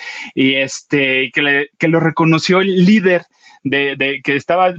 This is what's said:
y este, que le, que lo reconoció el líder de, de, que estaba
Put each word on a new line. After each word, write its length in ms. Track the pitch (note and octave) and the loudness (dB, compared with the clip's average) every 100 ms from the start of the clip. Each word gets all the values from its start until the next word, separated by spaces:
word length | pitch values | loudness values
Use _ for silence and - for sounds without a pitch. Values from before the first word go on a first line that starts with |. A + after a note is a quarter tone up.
| - - - | -16 -14 -10
y 200 | - C3+ C3+ | -2 0 0
este, 760 | C3+ - - D3 C3+ C3 C3 | -4 -8 -4 -2 0 -2 -2
que 100 | D#3 | -2
le, 280 | C#3+ C#3 D3 _ | 0 0 -2 _
que 100 | D#3+ | 0
lo 120 | E3 | 2
reconoció 600 | E3 D3+ D#3+ D#3+ - F3+ | 0 0 0 0 2 0
el 240 | G3 F#3 | 2 2
líder 400 | F3+ G#3+ F#3 F3 - _ - - | 4 4 2 0 -4 _ -20 -10
de, 320 | C3+ C#3 C#3 C#3 | -4 -2 -2 -2
de, 240 | C3+ C#3 | -4 -4
que 140 | D3 C#3 | -4 -4
estaba 380 | - F3 F#3 | 0 2 2